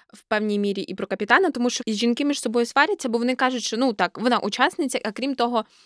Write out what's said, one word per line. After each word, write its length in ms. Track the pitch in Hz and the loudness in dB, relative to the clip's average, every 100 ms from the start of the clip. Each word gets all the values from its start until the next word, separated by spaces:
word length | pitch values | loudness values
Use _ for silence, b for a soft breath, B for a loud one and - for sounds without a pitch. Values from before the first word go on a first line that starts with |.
| b | b
в 100 | - | -20
певній 360 | _ 214 214 208 | _ -2 0 0
мірі 220 | 202 196 | 0 -2
і 120 | - | -6
про 120 | 190 - | -8 -6
капітана, 440 | 190 208 262 370 | -6 2 4 4
тому 200 | 240 240 | 2 -2
що 120 | - - | -2 -4
і 60 | |
жінки 320 | 208 233 240 | 0 0 2
між 160 | 285 277 | 0 -2
собою 260 | 240 233 233 | -2 0 0
сваряться, 420 | 269 320 415 254 | 2 2 0 -2
бо 100 | 226 | 0
вони 160 | 240 | 0
кажуть, 280 | 254 254 254 | 2 0 0
що, 140 | - 226 | -4 0
ну, 160 | 262 | 0
так, 260 | 208 202 - | 2 -2 0
вона 200 | 240 233 | 0 2
учасниця, 600 | 208 226 285 - 277 - | 0 2 0 2 -4 -2
а 80 | 220 | -4
крім 220 | 208 269 | -4 -4
того, 300 | 262 240 240 208 b | -2 0 0 -4 b